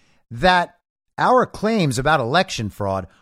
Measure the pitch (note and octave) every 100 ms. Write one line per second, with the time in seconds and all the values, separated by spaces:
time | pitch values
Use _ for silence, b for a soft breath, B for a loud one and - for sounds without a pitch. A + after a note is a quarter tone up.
0 | _ _ _ A#2 F3+ F3+ F3 _ _ _
1 | _ - E3 B3+ G#3+ - G#3 A3 D#3 A#2+
2 | C#3 D#3 A#2 E3 F#3+ - G#2+ - G2+ F#2+
3 | F#2 b